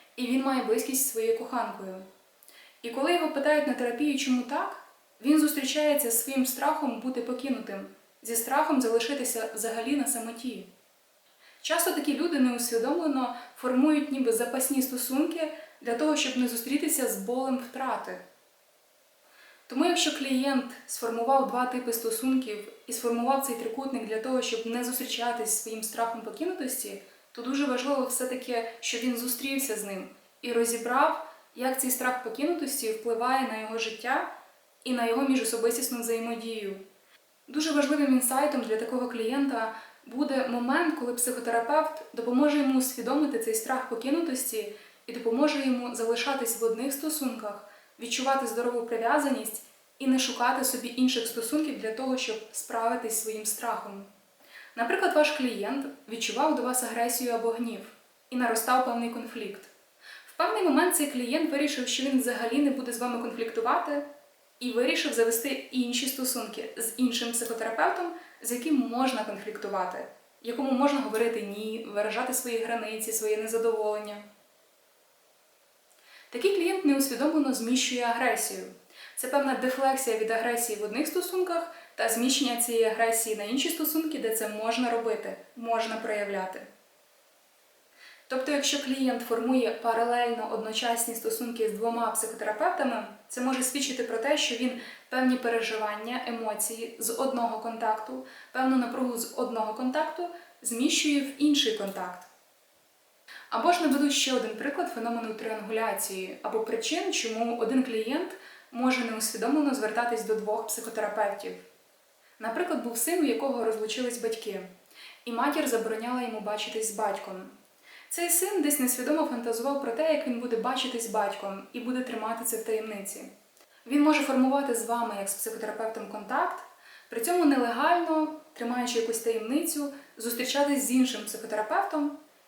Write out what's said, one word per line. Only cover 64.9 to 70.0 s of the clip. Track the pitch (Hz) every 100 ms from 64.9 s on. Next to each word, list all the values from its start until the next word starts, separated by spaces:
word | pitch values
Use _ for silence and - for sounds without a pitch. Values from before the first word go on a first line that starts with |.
| 330 311
завести | 226 226 226 277 269 -
інші | 254 240 247 262
стосунки | - 247 240 208 - - -
з | 226 -
іншим | 254 - 233
психотерапевтом, | 233 233 226 226 226 339 - 339 - - -
з | -
яким | 240 320 277
можна | 226 233 262 220
конфліктувати, | 214 - 214 - 196 196 - -